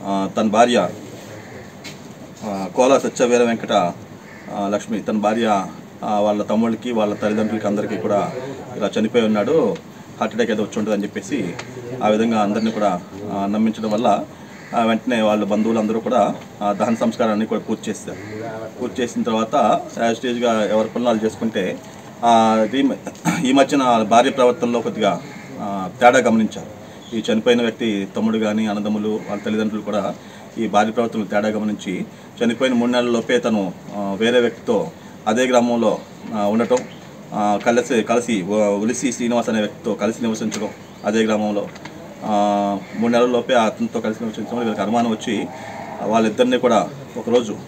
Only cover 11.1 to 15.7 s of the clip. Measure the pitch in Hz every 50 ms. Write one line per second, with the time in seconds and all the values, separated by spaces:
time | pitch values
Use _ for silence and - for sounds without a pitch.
11.1 | - 107 - - 139 131 101 87 85 - - - - 127 120 120 123 127 113 107
12.1 | 107 107 113 117 113 107 104 101 104 113 107 113 107 107 104 101 92 87 90 -
13.1 | 98 95 101 95 - 101 98 101 104 107 110 113 107 - 110 110 107 107 123 117
14.1 | 101 - - - - - - - - - - - - 120 117 113 113 110 - -
15.1 | 123 113 110 107 104 107 104 98 104 104 110 113